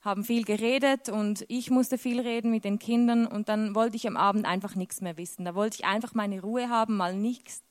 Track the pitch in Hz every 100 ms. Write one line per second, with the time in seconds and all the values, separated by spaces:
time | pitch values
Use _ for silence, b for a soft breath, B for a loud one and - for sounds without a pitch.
0 | 208 196 208 233 220 208 226 262 277 269
1 | 254 220 208 208 - 240 240 254 247 247
2 | 254 240 240 233 226 220 202 202 - 233
3 | 240 233 226 208 214 214 214 202 233 226
4 | 226 165 196 202 208 185 196 190 185 -
5 | 185 160 175 - 180 175 214 214 - 202
6 | 226 226 208 196 190 240 247 233 220 208
7 | 180 190 220 247 - - _